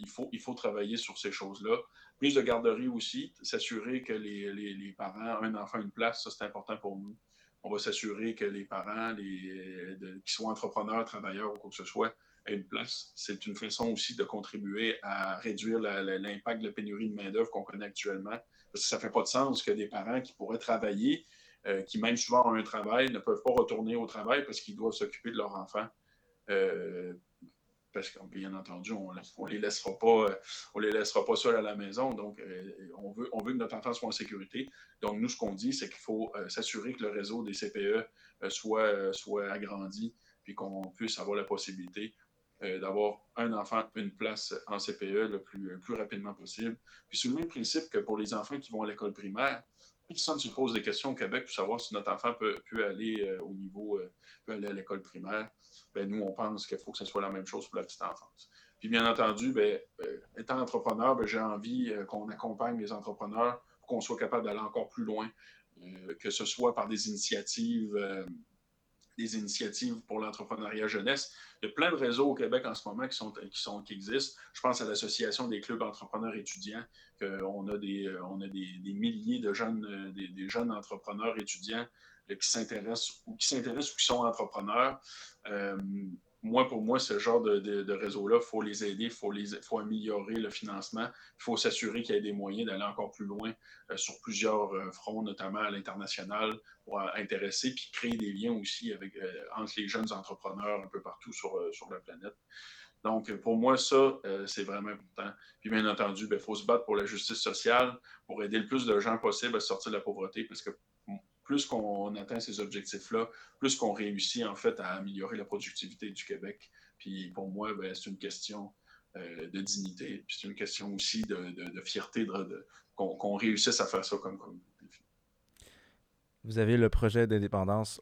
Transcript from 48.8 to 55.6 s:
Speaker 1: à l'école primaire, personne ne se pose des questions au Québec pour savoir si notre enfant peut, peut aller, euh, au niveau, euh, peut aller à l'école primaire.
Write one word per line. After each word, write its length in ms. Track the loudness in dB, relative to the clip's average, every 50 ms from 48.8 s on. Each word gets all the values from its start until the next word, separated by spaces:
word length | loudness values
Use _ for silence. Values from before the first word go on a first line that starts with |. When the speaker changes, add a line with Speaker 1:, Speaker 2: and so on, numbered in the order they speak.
| -2
Speaker 1:
à 40 |
l'école 260 | -4 -4 -4 -4 -6 -4
primaire, 500 | -6 -8 -6 0 2 2 2 2 0 -6 _ _ _ -20 -20 _ _ _
personne 300 | -10 -4 -2 0 0 0
ne 40 | 0
se 80 | -2 -4
pose 240 | 0 2 2 2 2
des 100 | 2 2
questions 280 | 0 0 0 0 -2
au 40 | -2
Québec 300 | -2 -2 0 0 -2 -2
pour 100 | -2 -2
savoir 260 | 0 0 0 0 -2
si 140 | -2 -4 -4
notre 160 | -2 -2 -2
enfant 220 | -2 0 0 0 0
peut, 220 | 2 2 0 0 0 -6 -4
peut 140 | 0 0 2
aller, 380 | 2 0 0 -2 -2 0 0 0
euh, 200 | 0 0 -2 -4
au 120 | -8 -8
niveau, 440 | -8 -10 -10 -10 -8 -4 -2 -2 -2
euh, 140 | -2 -6 -12 _ _ -20 -20 -16 _
peut 60 | -8 -6
aller 160 | -4 -4 -4
à 40 | -6
l'école 300 | -6 -6 -6 -8 -8 -8
primaire. 480 | -12 -12 -12 -6 -4 -4 -4 -4 -6 -10 _